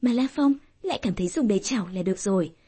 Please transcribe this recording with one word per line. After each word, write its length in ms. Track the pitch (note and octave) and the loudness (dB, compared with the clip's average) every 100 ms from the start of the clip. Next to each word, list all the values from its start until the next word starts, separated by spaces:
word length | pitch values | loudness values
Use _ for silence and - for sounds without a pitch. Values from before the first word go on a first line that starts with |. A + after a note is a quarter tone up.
mà 100 | B3 | 0
La 140 | A#3+ C4+ - | 2 0 2
Phong 200 | C#4+ C#4 - _ | 2 2 -4 _
lại 160 | G4 - | -6 -4
cảm 120 | A3 F3 | -2 -2
thấy 140 | F3+ | -2
dùng 200 | - A#3 | 0 2
đề 100 | G3 | 2
chảo 300 | - B3+ F3+ | 0 -4 -4
là 100 | F#3 | -4
được 160 | F3+ F#3+ | -2 -2
rồi. 340 | G3+ F#3+ E3 - | 0 0 0 -6